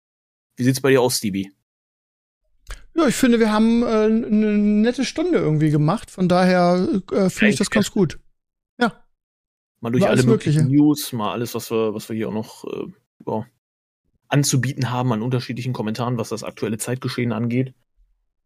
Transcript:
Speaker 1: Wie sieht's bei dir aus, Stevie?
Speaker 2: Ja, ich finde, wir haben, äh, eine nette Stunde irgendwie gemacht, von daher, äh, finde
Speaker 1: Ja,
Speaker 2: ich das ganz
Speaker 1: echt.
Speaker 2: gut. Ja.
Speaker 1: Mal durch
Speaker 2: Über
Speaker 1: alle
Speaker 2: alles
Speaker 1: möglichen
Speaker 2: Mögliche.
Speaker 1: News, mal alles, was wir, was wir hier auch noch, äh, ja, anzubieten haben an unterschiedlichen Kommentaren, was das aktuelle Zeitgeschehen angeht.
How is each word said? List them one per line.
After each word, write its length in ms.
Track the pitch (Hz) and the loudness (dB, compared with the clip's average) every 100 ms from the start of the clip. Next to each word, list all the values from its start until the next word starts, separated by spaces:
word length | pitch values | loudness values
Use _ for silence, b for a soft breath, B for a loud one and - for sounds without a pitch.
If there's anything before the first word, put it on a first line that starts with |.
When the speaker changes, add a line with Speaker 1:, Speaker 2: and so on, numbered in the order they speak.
| _ _ _ _ _ - | _ _ _ _ _ -4
Speaker 1:
Wie 80 | |
sieht's 180 | 123 131 | -2 0
bei 80 | 139 | 2
dir 120 | 131 | 4
aus, 160 | 123 - | 4 0
Stevie? 340 | 110 95 95 - _ _ _ _ _ _ _ _ _ _ - B B 320 | -4 -4 -6 -12 _ _ _ _ _ _ _ _ _ _ -20 B B 0
Speaker 2:
Ja, 120 | 302 | 0
ich 80 | - | 4
finde, 240 | 262 233 | 4 4
wir 120 | 220 | 4
haben, 320 | 214 226 233 | 4 2 2
äh, 20 | 240 | 2
eine 720 | 220 214 220 247 214 214 208 | 2 2 2 2 0 2 2
nette 480 | 208 208 220 247 247 | 2 2 2 0 -4
Stunde 320 | - 349 269 | -2 0 0
irgendwie 320 | 151 156 156 | 2 2 2
gemacht, 400 | 147 151 208 - | 2 2 0 -6
von 180 | - 180 | -4 0
daher, 600 | 180 185 180 175 180 180 196 - | 2 4 4 4 2 0 -2 -2
äh, 180 | - 190 | 0 0
finde 160 | - 214 | 2 0
Speaker 1:
Ja, 20 | |
Speaker 2:
ich 80 | 202 | 0
das 120 | 202 | 0
ganz 180 | 214 202 | 0 0
Speaker 1:
echt. 60 | |
Speaker 2:
gut. 260 | - 180 - - _ _ _ _ - | 0 -2 -2 -18 _ _ _ _ -4
Ja. 240 | 240 - _ _ _ _ _ _ _ _ | -4 -4 _ _ _ _ _ _ _ _
Speaker 1:
Mal 100 | 117 | -2
durch 100 | 123 | 0
Speaker 2:
Über 60 | 196 | 2
Speaker 1:
alle 40 | |
Speaker 2:
alles 120 | 208 127 | 4 4
Speaker 1:
möglichen 380 | 220 - 151 | 2 2 2
Speaker 2:
Mögliche. 200 | 139 143 | 4 4
Speaker 1:
News, 300 | 147 143 - | 4 2 -4
mal 180 | 123 104 | -6 -4
alles, 220 | 92 120 | -4 -6
was 160 | 117 - | -8 -4
wir, 240 | 113 110 | -2 -2
was 160 | 104 - | -4 -8
wir 60 | 110 | -6
hier 140 | 107 | -4
auch 40 | |
noch, 320 | 107 110 - - | -6 -10 -14 -12
äh, 260 | - - - _ _ - | -10 -12 -16 _ _ -8
ja, 180 | 110 - _ _ _ _ _ _ _ _ | -8 -8 _ _ _ _ _ _ _ _
anzubieten 600 | 143 139 139 120 - 127 | 0 0 0 -2 -2 -4
haben 240 | 123 127 | -2 -2
an 80 | 110 | -2
unterschiedlichen 520 | 120 123 - 120 127 | -2 -4 -6 -8 -6
Kommentaren, 440 | 120 107 110 120 123 | -6 -6 -4 -4 -4
was 120 | 107 | -6
das 140 | 107 | -8
aktuelle 360 | - - 110 110 | -10 -8 -6 -6
Zeitgeschehen 520 | - 131 127 - 120 | -6 -6 -6 -4 -4
angeht. 440 | 110 120 123 131 - _ _ _ _ _ _ | -4 -2 -2 -4 -8 _ _ _ _ _ _